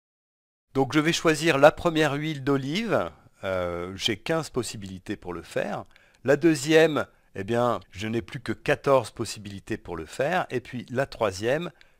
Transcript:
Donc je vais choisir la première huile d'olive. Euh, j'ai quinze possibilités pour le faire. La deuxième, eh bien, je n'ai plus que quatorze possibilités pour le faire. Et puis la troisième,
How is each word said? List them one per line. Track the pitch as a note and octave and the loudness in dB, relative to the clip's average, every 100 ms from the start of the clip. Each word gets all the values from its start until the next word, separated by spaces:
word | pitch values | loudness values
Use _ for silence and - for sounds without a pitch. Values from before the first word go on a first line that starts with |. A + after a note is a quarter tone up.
| _ _ _ _ _ _ _ | _ _ _ _ _ _ _
Donc | C3+ C3 | -2 2
je | D3+ | 2
vais | D3+ | 2
choisir | D#3+ E3 D3+ E3 C#3 | 2 2 2 2 8
la | D3 | 8
première | - F3 D#3 D3+ C#3+ | 6 2 2 2 0
huile | D#3 C#3+ | -4 -4
d'olive. | C3 C#3 C3+ F3+ A3+ B2 E2+ - - _ G2 | 0 0 0 -4 0 0 0 -6 -20 _ -4
Euh, | F#2 F2 F2 F2+ F#2+ | -2 -2 -4 -8 -4
j'ai | - G2+ | -4 -2
quinze | - D#3+ D3 | -2 -4 -2
possibilités | C3 A2 A2+ G2 F#2+ - G2+ | -4 -6 -8 -12 -10 -8 -8
pour | F2+ | -8
le | F2 | -10
faire. | E2 - - D#3 F#2+ - _ _ A#2+ | -8 -6 -4 -6 -10 -20 _ _ 0
La | D3 | 4
deuxième, | E3 D3 C#3+ D#3 E3 C#3 G2 _ _ G2 | 4 2 4 6 6 4 -4 _ _ -10
eh | G2 | -2
bien, | A#2 A#2+ G2+ - | 0 2 0 -6
je | F2+ G#2+ | -10 -6
n'ai | A2+ | -4
plus | - C#3 | -6 -8
que | - | -8
quatorze | G#2 - - C#3 C3+ A2 | -4 -2 0 4 2 2
possibilités | - G#2+ G#2+ G2+ G2 - G#2 | -6 -8 -8 -12 -12 -8 -8
pour | - E2+ | -8 -10
le | D#2+ | -8
faire. | - C#3+ F3+ - | -4 -2 -2 -2
Et | B2 | -6
puis | - B2 - | -6 -10 -6
la | A#2+ C#3 | -4 -4
troisième, | - G#2+ F#2 A2+ D3+ F3 - _ | -2 -2 0 -2 -2 -4 -12 _